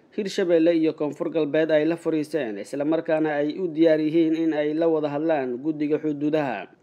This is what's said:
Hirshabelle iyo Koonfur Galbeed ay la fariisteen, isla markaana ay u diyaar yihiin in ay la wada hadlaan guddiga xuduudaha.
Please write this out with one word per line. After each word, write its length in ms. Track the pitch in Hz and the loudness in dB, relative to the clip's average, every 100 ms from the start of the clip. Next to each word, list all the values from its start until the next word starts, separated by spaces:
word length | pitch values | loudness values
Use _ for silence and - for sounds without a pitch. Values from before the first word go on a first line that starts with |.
| _ - | _ -8
Hirshabelle 560 | 196 208 175 165 165 | -6 -2 2 4 4
iyo 220 | 165 156 151 | 2 0 -2
Koonfur 340 | 147 143 170 | -4 -4 -4
Galbeed 400 | 160 147 156 160 | -2 0 0 2
ay 140 | 151 160 | 2 2
la 120 | 165 | -2
fariisteen, 580 | 160 156 147 156 117 101 | -2 -2 -2 -4 -4 -8
isla 280 | 104 143 147 | -8 -4 -2
markaana 580 | 160 165 156 156 147 | 0 0 0 0 0
ay 160 | 147 - | -2 -4
u 80 | 180 | -4
diyaar 320 | 151 165 156 | 4 4 4
yihiin 360 | 151 165 160 160 | 2 2 2 2
in 140 | 160 | 0
ay 200 | 151 151 | 0 0
la 140 | 156 165 | 0 2
wada 220 | 156 147 | 2 0
hadlaan 480 | 143 160 151 127 120 | -2 0 0 -2 -4
guddiga 400 | 151 151 147 151 | -4 -4 -2 0
xuduudaha. 720 | 151 143 151 156 139 101 - _ | -2 -2 0 0 -2 -6 -10 _